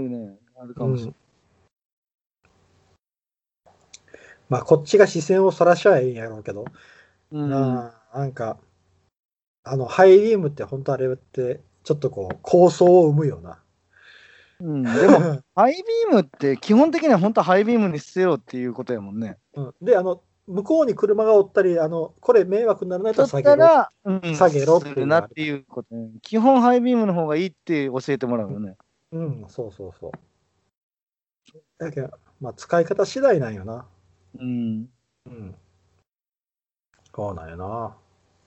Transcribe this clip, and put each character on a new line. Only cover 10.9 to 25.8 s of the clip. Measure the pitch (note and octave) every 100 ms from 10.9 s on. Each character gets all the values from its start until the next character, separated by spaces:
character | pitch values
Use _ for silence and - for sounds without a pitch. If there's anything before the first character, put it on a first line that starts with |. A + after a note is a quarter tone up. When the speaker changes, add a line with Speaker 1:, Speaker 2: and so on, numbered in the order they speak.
Speaker 2:
あ | C3
れ | C3
っ | B2+
て、 | _ - B2 D3 _ _
ち | -
ょ |
っ | D3
と | C3
こ | - F#2
う、 | F#2
構 | - F3+ F3
想 | E3
を | F3+ F3+ D#3
生 | D3
む | D3
よ | F2
な。 | F2 - _ _ _ _ _ - _ _ _ -
Speaker 1:
う | E3+ C#3+
ん。 |
で | B2 A#2 F#3+
も、 | G3 E3+ C#3 _
Speaker 2:
<laughs> |
Speaker 1:
ハ | - A#3+
イ |
ビ | F4+ A4 A4+ A4+
ー |
ム | A#3
っ |
て | C#3+ - C#3 C3
基 | -
本 | G#3+ D#4
的 | E4
に | D#4
は | G3
本 | G3+
当 | A3
ハ | E3 F#3+
イ |
ビ | G#3+
ー | A#3+
ム | G3
に | D3+
捨 | -
て | F#3
ろ | F#3
っ | C3+
て | - B2+
い | B2
う |
こ | A#2
と | B2+
や | A#2
も | G2
ん | G#2+
ね。 | A2 - _
Speaker 2:
う | C#3+
ん。 | C3 -
で、 | F#3 G3+
あ |
の、 | F#3 F3+ _ _ -
向 | F#3
こ | G3+ D#4+
う | C4+
に |
車 | F3 G#3 G#3
が | A3
お | G#3
っ | G3
た | G#3
り、 | F#3 E3+
あ | D#3
の、 | E3+ D#3 _
こ | -
れ | A#3
迷 | F3+ G3+
惑 | A#3 F#3+
に | F3+
な | F3+
ら |
な | A3
い |
と | A3 C4+
下 | C#4
げ | C#4+
ろ。 | D4
Speaker 1:
だ |
っ | E4 D4 F#3 _
た | G3+
ら、 | F#3+
う | F3
ん、 |
Speaker 2:
下 | D3+ F#3
げ | D3 C3+
ろ | E3+
っ |
て | D3
い |
う | C3+ C#3
の |
が | E3
あ |
る。 | -
Speaker 1:
す |
る |
な |
っ |
て | -
い | D3+
う | C#3
こ | C3 B2